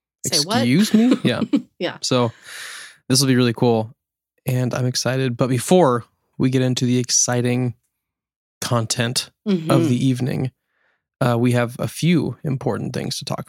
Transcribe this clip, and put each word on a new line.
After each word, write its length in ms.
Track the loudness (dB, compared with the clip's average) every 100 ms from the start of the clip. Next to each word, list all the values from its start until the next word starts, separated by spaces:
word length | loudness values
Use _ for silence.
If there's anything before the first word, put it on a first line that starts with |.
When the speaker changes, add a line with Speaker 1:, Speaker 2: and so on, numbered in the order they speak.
| _ _ -4
Speaker 1:
Say 120 | -2
what? 140 | 0 0
Speaker 2:
"Excuse 340 | 2 2 4
me?" 220 | 4 4 4
Speaker 1:
<laughs> 40 |
Speaker 2:
Yeah. 180 | 2 -2 -2 -2 -4 -8
Speaker 1:
Yeah. 200 | -8 -6
Speaker 2:
So 300 | -2 0 0 -4 -18 -18 -16 -16 -20 -14 -2
this 120 | 0
will 60 | 4
be 80 | 4
really 160 | 2
cool, 420 | 2 2 2 -2 -10 _ _ _ _ -4
and 260 | -2 -2
I'm 120 | -2 -2
excited. 500 | -2 -2 -2 -2 -2
But 120 | -2
before 560 | 0 4 4 6 2 -4 _ _ -2
we 120 | 0
get 120 | 2
into 240 | 0 0 0
the 120 | 0
exciting 760 | 0 0 0 0 0 0 -2 -6 _ _ _ _ _ _ _ -10
content 720 | -2 -2 -2 -2 -2 -4 -8 _ -2
Speaker 1:
Mm-hmm. 240 | -2 2
Speaker 2:
of 200 | 2 2
the 160 | 2 0
evening, 460 | 0 -2 -4 -6 -8 _ _ _ _ _ -4
uh, 160 | 0 2
we 140 | 2
have 240 | 2 -2 -4
a 80 | -8
few 520 | -2 0 0 0 -6
important 500 | -6 -4 -4 -4 -6
things 240 | -6 -6 -8
to 80 | -8
talk 200 | -10